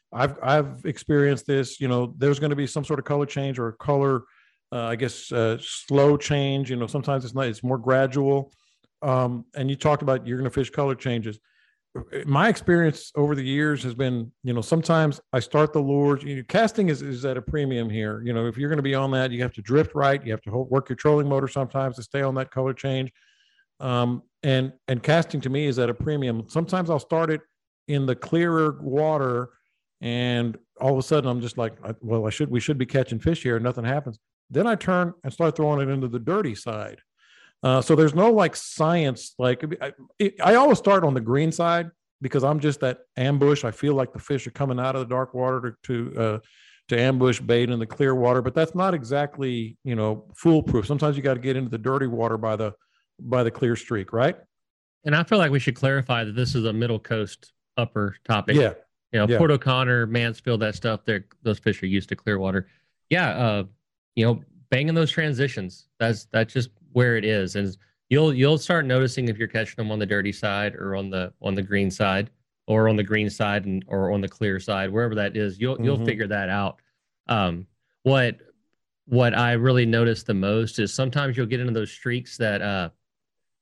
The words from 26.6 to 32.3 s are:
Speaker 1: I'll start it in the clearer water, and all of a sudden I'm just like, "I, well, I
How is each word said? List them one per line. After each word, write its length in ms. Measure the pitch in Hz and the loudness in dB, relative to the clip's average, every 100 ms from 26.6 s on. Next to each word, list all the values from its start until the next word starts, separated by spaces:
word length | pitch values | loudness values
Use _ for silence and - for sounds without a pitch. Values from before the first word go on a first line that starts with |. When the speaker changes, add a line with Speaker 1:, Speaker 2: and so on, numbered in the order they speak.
| 170 185 170 | -2 -2 -2
Speaker 1:
I'll 100 | 147 | -2
start 300 | - 160 165 | -2 0 0
it 120 | 151 - _ _ _ - | -2 -6 _ _ _ -4
in 200 | 143 135 | 0 0
the 80 | 123 | -2
clearer 640 | - 165 170 160 156 143 | 0 0 2 2 2 0
water, 680 | 143 139 156 151 131 120 123 _ _ _ _ _ | -2 0 2 2 0 -2 -4 _ _ _ _ _
and 560 | 117 120 123 120 120 110 _ - | -6 -2 0 0 -2 -6 _ -4
all 120 | 131 | 0
of 40 | 135 | 0
a 60 | |
sudden 260 | - 151 139 | 2 0 0
I'm 120 | 123 | -2
just 180 | 117 - | -6 -4
like, 140 | 113 - | -6 -6
"I, 100 | 110 117 | -12 -10
well, 240 | 113 113 | -4 -2
I 40 | 110 | -2